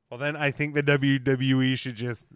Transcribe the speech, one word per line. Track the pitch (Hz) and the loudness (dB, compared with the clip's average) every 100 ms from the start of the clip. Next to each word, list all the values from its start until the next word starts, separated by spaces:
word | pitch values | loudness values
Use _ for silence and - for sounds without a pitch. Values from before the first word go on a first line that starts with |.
| - | -16
Well, | 123 | -8
then | 143 | -6
I | 151 143 | -2 -2
think | 135 147 | -2 -2
the | 147 | 0
W | 143 143 139 139 | 2 2 4 2
W | 127 131 131 131 | 2 0 2 2
E | 131 131 | 2 0
should | 135 | -4
just | 110 123 113 - | -8 -6 -8 -12